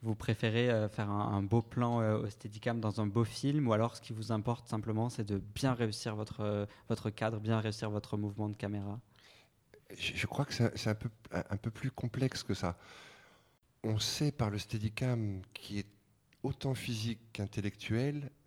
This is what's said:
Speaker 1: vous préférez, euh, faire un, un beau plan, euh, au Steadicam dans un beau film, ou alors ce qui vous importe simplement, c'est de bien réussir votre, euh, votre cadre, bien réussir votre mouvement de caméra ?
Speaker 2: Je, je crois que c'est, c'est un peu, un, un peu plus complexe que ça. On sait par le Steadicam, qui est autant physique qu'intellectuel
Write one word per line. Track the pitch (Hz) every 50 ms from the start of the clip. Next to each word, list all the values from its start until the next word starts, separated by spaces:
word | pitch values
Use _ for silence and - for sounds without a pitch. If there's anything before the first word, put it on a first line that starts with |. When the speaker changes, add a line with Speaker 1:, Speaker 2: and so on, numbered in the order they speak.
Speaker 1:
vous | - 113 110
préférez, | 107 - - 117 - - 113 107 117 120 123
euh, | 117 110 107 104
faire | - - 110 101
un, | 101 104 104 113 107 101
un |
beau | 98 98 101 120
plan, | 113 - - 127 120 120 120 117
euh, | 113 110 107 107
au | 113 104
Steadicam | 104 - - 110 104 110 - 123 117 117
dans | 110 107 101 -
un | 107 104
beau | 98 117 117
film, | 107 - - - 135 143 151 147 120
ou |
alors | 110 107 113 117 -
ce | -
qui | - -
vous | 117 110 110 104 113
importe | 110 104 120 120 117 - -
simplement, | - 110 104 113 107 110 113 123
c'est | 117 - 113
de | 98 104 98
bien | - 101 104 - - 135 127
réussir | 117 120 110 104 - - 120 107 104
votre, | 107 - - -
euh, | 107 104 104 104 101 104 - - - -
votre | 117 - - 110
cadre, | 107 - 113 110 113 107
bien | 104 107 113 113
réussir | 107 113 104 - - 110
votre | 104 104 101 - - 104
mouvement | 104 104 101 104 107 104
de | 104 -
caméra ? | - 101 104 104 98 101 101 120 - _ - - - - - - - _ _ _ _ _ - - _ _
Speaker 2:
Je, | - - - - -
je | - - 107
crois | - - 143
que | - -
c'est, | - 120 110 - -
c'est | - 110
un | 107
peu, | 107 - 117 - - - -
un, | - 85 - -
un | -
peu | 101 - 117
plus | 110 - - 131
complexe | - - - 120 - - 131 131 - - -
que | - 101
ça. | - - 90 85 - - - - - - - - - - - - - _ _ _ _ _ _ _ _ -
On | 110 110 107
sait | 104 - - - 160 147 135
par | - 123 107
le | 101 104
Steadicam, | - - - 113 104 110 110 - 135 127 123 117 113 104 98 95 92 - -
qui | - - - 104 101
est | 98 - - - _ _ _ _ _ _ _ _ _
autant | 135 139 - - 139 131
physique | 113 - - 120 110 107 117 113 107 - -
qu'intellectuel | - - 104 98 - - 98 101 - - - - - 113 127 143 147 147 143 131 - _ _